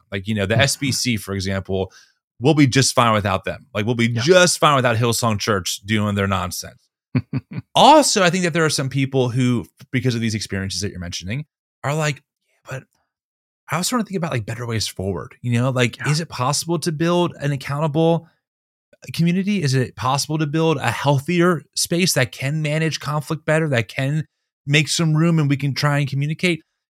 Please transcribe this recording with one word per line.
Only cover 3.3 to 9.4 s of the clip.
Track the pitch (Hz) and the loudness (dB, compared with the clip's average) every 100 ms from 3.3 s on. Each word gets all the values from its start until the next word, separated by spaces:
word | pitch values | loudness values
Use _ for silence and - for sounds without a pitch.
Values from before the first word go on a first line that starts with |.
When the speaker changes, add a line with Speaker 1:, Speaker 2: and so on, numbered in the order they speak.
| 95 | -2
Speaker 1:
them. | - 85 - | -4 -10 -8
Like, | 104 107 | -4 -2
we'll | 123 | 0
be | 117 | 0
Speaker 2:
Yeah. | 117 | 0
Speaker 1:
just | 127 185 180 - | 4 6 6 4
fine | 156 143 | 4 4
without | 156 113 | 2 2
Hillsong | 120 113 120 104 | 0 0 0 0
Church | - 101 85 - | 0 -2 -2 -10
doing | 98 110 104 | -2 0 0
their | 101 98 | 0 0
nonsense. | 95 92 - 87 - _ _ _ | 0 -4 -8 -12 -16 _ _ _
Speaker 2:
<laughs> | 127 - 131 - 143 - | -6 -4 -8 -8 -14 -2
Speaker 1:
Also, | - 214 311 277 214 | 4 8 8 6 2
I | 180 | 2
think | 185 | 2
that | 180 | 0
there | 165 | 0
are | 156 | 0
some | 139 135 | 0 -4
people | 139 135 135 127 | -2 0 0 0
who, | 120 | 0